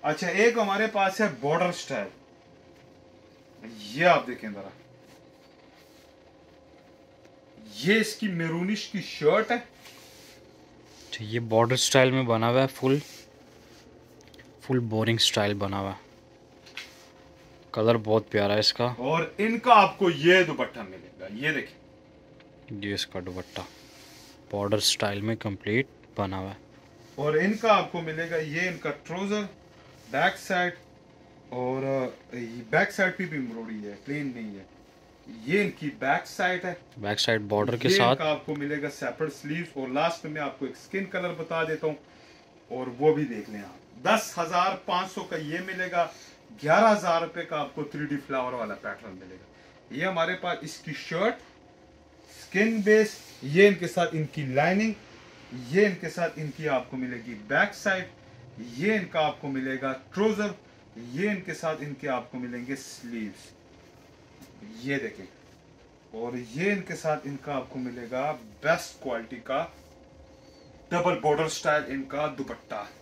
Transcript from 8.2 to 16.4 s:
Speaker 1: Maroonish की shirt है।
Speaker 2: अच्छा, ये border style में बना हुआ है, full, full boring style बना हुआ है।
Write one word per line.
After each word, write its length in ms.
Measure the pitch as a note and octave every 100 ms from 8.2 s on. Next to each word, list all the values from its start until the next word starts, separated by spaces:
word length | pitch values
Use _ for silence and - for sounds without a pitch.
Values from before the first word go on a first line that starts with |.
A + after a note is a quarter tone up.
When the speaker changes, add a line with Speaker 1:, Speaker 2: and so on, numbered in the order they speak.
| G#3+
Speaker 1:
Maroonish 600 | E3+ E3 E3 F3+ G#3+ -
की 80 | F#3+
shirt 480 | D3+ - D3+ F#3+ G#3+
है। 60 | C#3
Speaker 2:
अच्छा, 1700 | - - - - - - - - - - - - - - - -
ये 160 | G#2+ A#2 A#2
border 240 | A2 A#2 B2+
style 340 | - C3+ C3
में 140 | C3 B2
बना 220 | A2+ A2+
हुआ 120 | B2
है, 60 | C3+
full, 320 | - C3 C#3+ - - - - - - - - - - - - - - - -
full 180 | - B2+ A#2+
boring 300 | A2 A2 A2+
style 340 | - - G2+ G2+
बना 220 | G2 G2
हुआ 120 | G2
है। 160 | F#2+ - - - -